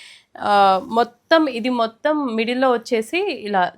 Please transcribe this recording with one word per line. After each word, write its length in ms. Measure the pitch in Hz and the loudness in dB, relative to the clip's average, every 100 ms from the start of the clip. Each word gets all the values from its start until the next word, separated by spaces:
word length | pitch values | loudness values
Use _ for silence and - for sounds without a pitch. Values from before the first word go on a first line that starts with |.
| - - _ - | -20 -20 _ -8
ఆ, 420 | 214 202 196 190 | 0 4 4 2
మొత్తం 640 | - 226 233 _ - 330 302 | 0 -2 -2 _ 0 2 2
ఇది 200 | 233 247 | -2 -2
మొత్తం 580 | 247 226 - 294 302 269 | -2 -2 -2 -2 -2 -2
మిడిల్లో 460 | 220 226 247 262 | -2 -2 0 0
వచ్చేసి 460 | 233 233 226 220 349 | 0 -2 -4 -2 -4
ఇలా 540 | 403 254 208 196 180 | -4 -6 -4 0 -2